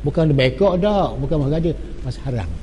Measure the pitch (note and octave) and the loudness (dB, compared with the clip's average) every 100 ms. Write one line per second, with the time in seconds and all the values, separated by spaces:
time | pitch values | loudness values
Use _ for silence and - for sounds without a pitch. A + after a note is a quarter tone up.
0 | C#3+ E3 D#3+ C#3 C3 B2+ G3 F3 G#3 G3+ | 0 2 4 4 2 4 2 4 2 2
1 | D3 A#2 C#3 D#3+ C#3 D#3 E3 D3+ - - | 0 -2 -2 0 0 0 0 -2 -8 -8
2 | C3 - C3 B2 E2+ E2 | -8 -6 -6 -4 -4 -8